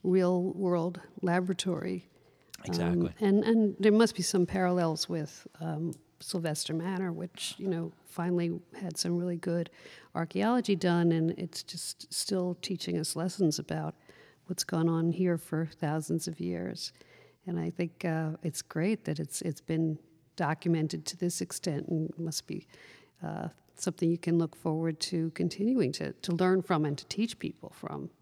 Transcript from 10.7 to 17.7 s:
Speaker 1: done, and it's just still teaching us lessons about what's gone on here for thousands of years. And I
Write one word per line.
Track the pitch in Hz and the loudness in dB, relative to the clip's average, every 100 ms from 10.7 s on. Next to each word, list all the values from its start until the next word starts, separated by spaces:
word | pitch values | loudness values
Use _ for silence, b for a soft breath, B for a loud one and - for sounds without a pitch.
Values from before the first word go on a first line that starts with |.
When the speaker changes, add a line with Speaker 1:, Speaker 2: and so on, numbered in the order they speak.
| 190 | 2
Speaker 1:
done, | 180 170 170 | 4 6 6
and | 165 165 | 4 2
it's | - 180 - | 0 -6 -8
just | - 170 - - - | -10 -10 -10 -10 -8
still | - - 190 180 175 | -6 -2 0 0 -4
teaching | - 180 - 170 | -6 -6 -2 -2
us | 160 165 | -2 -2
lessons | 180 175 165 151 | -4 2 2 2
about | - 156 156 - B B B B - | -4 -4 -4 -8 B B B B -8
what's | 180 | -6
gone | - 170 165 | -2 2 2
on | 165 165 | 2 2
here | 170 180 165 | 2 2 0
for | - 156 160 - | -2 -4 -4 -4
thousands | 151 156 151 165 170 | -2 -2 -2 -4 -4
of | 160 | -6
years. | 170 - - - - B B B B B - | -4 -4 -6 -6 -10 B B B B B -6
And | 170 | -4
I | 170 | -4